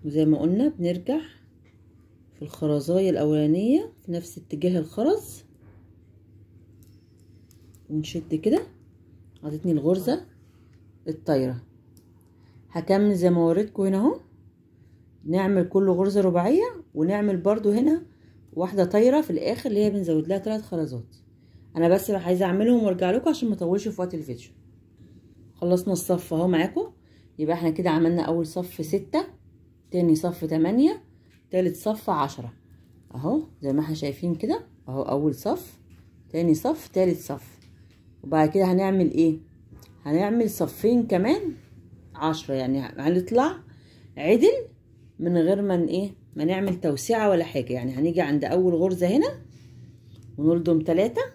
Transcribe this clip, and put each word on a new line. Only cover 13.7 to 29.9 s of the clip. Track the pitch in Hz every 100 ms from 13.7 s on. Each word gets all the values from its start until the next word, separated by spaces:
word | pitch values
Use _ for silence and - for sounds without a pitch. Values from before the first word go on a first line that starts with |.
| -
هنا | 190 190
اهو، | 247 480 - - - _ _ _ - - _ _
نعمل | - 175 190 196 180
كل | 190 190
غرزة | 180 196 202
رباعية | 185 175 180 330 494 415 -
ونعمل | - 160 208 208 190
برضو | 175 220 208
هنا | 208 285 320 339 _ - - -
واحدة | - 185 202
طايرة | 180 208 240 285
في | 311
الآخر | 165 - 240 269
اللي | 202
هي | 214
بنزود | 202 175 156 156
لها | 196
تلات | 208 214
خرزات. | 214 - 147 123 - - _ _ _ - - -
أنا | 170
بس | 190 196
عايزة | 196 175 185
أعملهم | 190 185 220 247
وأرجع | 208 180 180
لكم | 220 320
عشان | 302 233
ما |
أطولش | 190 170 196 214
في | -
وقت | 180
الفيديو. | 175 135 120 - - - - _ _ - - - - -
خلصنا | - 175 180 180
الصف | 180 - 175 -
أهو | 160 180
معاكم، | 170 185 330 440 - _ - - -
يبقى | 151 170
احنا | 165
كده | 160 180
عملنا | 160 165 175
أول | - 170 160
صف | - 180 - 151
ستة، | 202 196 - - - - _ - _ _